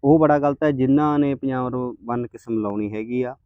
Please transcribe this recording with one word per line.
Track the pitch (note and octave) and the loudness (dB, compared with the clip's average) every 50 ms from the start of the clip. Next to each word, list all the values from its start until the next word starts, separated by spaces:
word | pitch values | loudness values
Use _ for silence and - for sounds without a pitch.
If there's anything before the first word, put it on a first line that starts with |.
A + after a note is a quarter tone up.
| - | 6
ਉਹ | C#3 D3+ D#3+ | 6 6 6
ਬੜਾ | D#3 D3 D3 D3 | 6 4 4 4
ਗਲਤ | C#3 C#3+ C#3+ - D#3 | 2 0 -2 0 0
ਹੈ। | D3+ | 0
ਜਿਨ੍ਹਾਂ | C#3+ B2+ C3 C3 C#3 D3 D3+ D3+ D3 C#3+ | 2 2 2 2 4 4 2 2 2 0
ਨੇ | C#3+ C#3+ C#3 | 0 0 -2
ਪੰਜਾਬ | C3+ - C3+ C3 C3 B2+ B2+ | -4 -4 -4 -4 -4 -4 -4
ਨੰਬਰ | A#2+ B2+ B2+ B2 A#2+ - G2 | -4 -6 -6 -8 -10 -12 -8
ਵਨ | A2+ A#2+ A#2+ A#2+ | -6 -6 -4 -6
ਕਿਸਮ | A#2 - A2+ - A#2 A2+ A2+ | -8 -10 -18 -8 -4 -4 -2
ਲਾਉਣੀ | G#2+ G2+ G2+ G#2 G#2+ G#2 G#2+ | -2 -2 -4 -4 -4 -4 -6
ਹੈਗੀ | G#2+ A2 A2+ A#2+ B2+ B2+ | -8 -8 -6 -4 -4 -4
ਆ | B2 C3+ _ _ | -4 -6 _ _